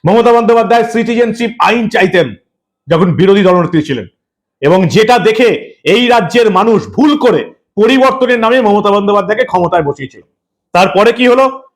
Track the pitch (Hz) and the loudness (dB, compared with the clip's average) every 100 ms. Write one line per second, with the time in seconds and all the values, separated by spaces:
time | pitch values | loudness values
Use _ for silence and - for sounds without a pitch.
0 | 160 220 240 233 226 233 220 233 226 233 | 0 2 2 2 2 0 2 0 0 -4
1 | 226 233 233 226 233 - 175 233 220 226 | -2 -2 -2 -2 -6 -2 -2 0 -2 -2
2 | 190 180 135 101 _ _ _ _ - 156 | 0 0 -2 -8 _ _ _ _ -4 0
3 | 180 131 190 202 185 180 170 165 151 123 | 0 2 2 2 2 0 0 -4 -4 -8
4 | 87 _ _ _ _ _ 143 185 180 156 | -10 _ _ _ _ _ 0 2 2 0
5 | 214 240 208 220 233 160 - - 147 208 | 2 2 2 2 0 0 -8 -8 -2 0
6 | 247 233 175 240 226 185 220 214 - - | 2 0 0 0 0 0 0 0 -2 -2
7 | 294 294 254 160 110 _ _ - 220 262 | 0 2 0 0 -4 _ _ -2 0 2
8 | 262 262 247 240 226 254 208 202 202 202 | 0 0 -2 0 0 0 0 0 0 0
9 | 202 202 190 214 247 185 170 175 143 143 | 0 -2 -2 -4 -2 -2 -2 -2 -2 -8
10 | 131 104 _ _ _ _ _ 175 190 190 | -12 -16 _ _ _ _ _ 0 0 2
11 | 226 233 247 247 262 - - | 0 2 2 2 0 -4 -20